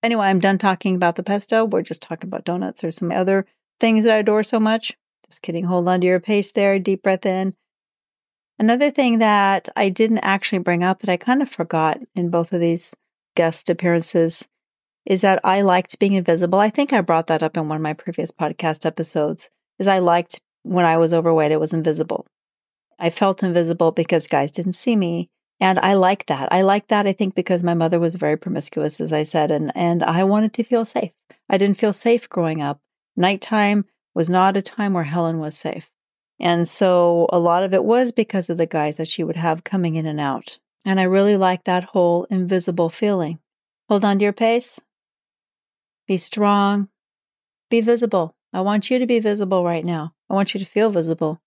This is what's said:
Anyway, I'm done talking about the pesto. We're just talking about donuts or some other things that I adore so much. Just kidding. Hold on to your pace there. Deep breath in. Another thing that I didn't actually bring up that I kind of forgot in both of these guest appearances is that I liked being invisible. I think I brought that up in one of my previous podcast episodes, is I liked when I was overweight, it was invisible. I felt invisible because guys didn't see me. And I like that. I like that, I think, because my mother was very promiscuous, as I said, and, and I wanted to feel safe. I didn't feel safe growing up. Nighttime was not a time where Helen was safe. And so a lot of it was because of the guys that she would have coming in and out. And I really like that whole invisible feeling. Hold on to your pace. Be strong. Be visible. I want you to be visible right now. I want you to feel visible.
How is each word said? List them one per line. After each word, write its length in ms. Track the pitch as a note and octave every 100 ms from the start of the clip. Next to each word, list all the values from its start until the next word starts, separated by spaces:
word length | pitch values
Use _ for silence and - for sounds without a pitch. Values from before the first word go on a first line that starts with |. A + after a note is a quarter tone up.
Anyway, 240 | A#3 A#3 G3
I'm 120 | F#3+
done 200 | F#3+ F#3+
talking 360 | G3+ F#3 G3 F#3
about 200 | F3 E3+
the 80 |
pesto. 420 | F#3 G3+ - A3+ A3
We're 160 | G3
just 220 | E3 -
talking 240 | - E3 F3+
about 180 | - -
donuts 380 | F3 F#3 -
or 80 | E3+
some 200 | - E3+
other 360 | - F#3 G3 F#3+ _ _ _
things 240 | A3+ A3
that 100 | A3+
I 60 | G#3+
adore 240 | G#3 G#3+
so 160 | G#3 A3+
much. 360 | G#3+ A3+ - - _ _ _
Just 160 | -
kidding. 240 | - E3+ F3+
Hold 220 | F3+ F3
on 140 | F#3
to 60 | F3+
your 120 | F#3
pace 320 | F3+ G#3 G3
there. 260 | - G3+ G3
Deep 240 | F#3+ F#3+
breath 240 | G3 F#3+ G3
in. 300 | F#3 F#3+ - _ _ _ _ _ _ _ _ _ _
Another 320 | A3 B3 D4
thing 280 | C#4+ B3+ A#3
that 500 | A3 G#3 G3 G3 - -
I 140 | G3+
didn't 300 | F#3 A3 A3
actually 400 | F#3+ G3 - F#3+
bring 240 | F3 E3+
up 160 | F3+ F#3
that 100 | G3+
I 80 | F3+
kind 240 | - C4
of 80 | C4+
forgot 500 | - E3+ E3 D#3 - -
in 160 | - F3
both 240 | E3+ E3
of 80 | F3
these 320 | E3+ E3+ - - _ _ _ -
guest 340 | E3 E3 -
appearances 760 | F3 F3+ E3+ E3 E3+ E3 - - _ _ _ _ _ -
is 160 | F#3+
that 180 | G3 F#3+
I 180 | - F#3+
liked 380 | G3+ F3+ F#3 -
being 140 | G3+
invisible. 460 | G3 F3 E3 F3 F#3+
I 100 | G#3+
think 240 | B3+ C#4+
I 80 | A#3+
brought 260 | F3+ E3 E3
that 160 | D#3+
up 140 | D#3+ E3+
in 100 | D#3
one 100 | D#3
of 40 |
my 120 | D#3
previous 380 | D#3 - E3+ E3
podcast 540 | - D#3 D#3+ E3+ D#3 D#3+
episodes, 640 | D#3+ D#3+ E3+ D3+ D#3+ - _ _ _
is 80 | F#3+
I 120 | F#3+
liked 400 | F3 E3+ E3+ - _ _
when 220 | - F3+ E3+
I 120 | E3
was 160 | E3
overweight, 380 | E3+ E3 D#3+ D3+
it 80 | D#3
was 140 | D#3
invisible. 540 | D#3+ D#3+ D3+ D#3 - - _ _ _ _ _ _ _
I 100 | E3+
felt 340 | - G3+ F#3+
invisible 480 | F#3+ F3 E3 E3+ E3
because 360 | D#3+ E3 E3+ -
guys 240 | D3 C#3+
didn't 220 | - F#3
see 220 | F3+ - A3+
me. 340 | F3+ E3+ F3+ _ _ _
And 180 | F#3+ F#3
I 160 | F#3 G3
like 320 | F#3 G3+ -
that. 260 | C#3 C3+
I 80 | F3+
like 260 | F#3+ G3+ -
that, 180 | G#3 G3+
I 40 |
think, 240 | F#3 G3 F#3+
because 280 | F3+ F3+
my 100 | F3
mother 260 | E3+ E3 E3+
was 160 | E3+ E3+
very 220 | D3+ D#3
promiscuous, 640 | - D3 D3 - D3+ -
as 100 | D#3+
I 120 | D#3
said, 280 | D3+ E3 D3+
and, 200 | D3+ D3+ -
and 280 | E3+ E3+
I 200 | E3 E3
wanted 300 | G3 G#3 A3
to 100 | -
feel 220 | A3 A#3 A3+
safe. 260 | - F#3 _ _ _ _
I 80 | G3
didn't 200 | G3+ G3
feel 140 | G#3+
safe 380 | G3 A#3 A#3+ -
growing 320 | - E3 D#3+
up. 180 | C#3+ C#3+ _ _ _ -
Nighttime 680 | F3+ G3 - G#3+ G3+ G#3 G3 _ _
was 160 | - E3
not 280 | F3+ F#3+ G3
a 40 |
time 320 | F#3+ - G#3
where 100 | F#3
Helen 360 | D3+ E3+ E3 E3
was 180 | D3+ D#3
safe. 320 | - - - _ _ _ _ _
And 280 | F3 E3+ E3+
so 600 | - F#3+ F3+ F3 E3+ E3+
a 60 | F3+
lot 240 | E3+ F3
of 100 | F#3+
it 100 | F#3+
was 280 | - A#3+ B3+
because 360 | A#3 G#3+ G3 E3+
of 80 | E3+
the 80 | E3
guys 320 | E3 D3+ D3+
that 120 | D#3+
she 140 | -
would 120 | D#3+ E3
have 300 | E3 D#3+ -
coming 300 | F#3+ F3 D#3+
in 100 | D#3
and 140 | D3+
out. 400 | C#3+ C3 - - _ _ G3
And 140 | F#3+
I 40 |
really 320 | F#3 F#3+ G3+ G3+
like 300 | F#3 F3+ -
that 180 | F3+
whole 420 | F3+ F#3+ F3 E3+ F3+
invisible 600 | F#3+ F3+ F#3+ F3+ F3 E3
feeling. 500 | - G#3 G3 D#3+ E3 _ _ _ _ _
Hold 160 | G#3 G3+
on 140 | G3
to 40 |
your 100 | G3+
pace. 460 | G3+ A3+ A#3 B3 - _ _ _ _ _ _ _ _ _ _ _ _ -
Be 80 | F#3+
strong. 720 | - - G#3 G3+ G3+ G3+ G3 _ _ _ _ _ _ _ _
Be 120 | A#3
visible. 540 | A3 A#3+ A#3 G3 E3 _ _
I 100 | F#3
want 280 | F#3+ G#3 -
you 80 | B3+
to 80 | B3
be 140 | A#3+
visible 440 | G#3+ G#3 G3 F#3
right 220 | F3 E3+ E3+
now. 300 | E3 D#3+ _ _
I 60 |
want 220 | G3 G3 G#3
you 40 |
to 60 | F#3+
feel 240 | - A3
visible. 500 | G3 E3 D#3+ D#3 E3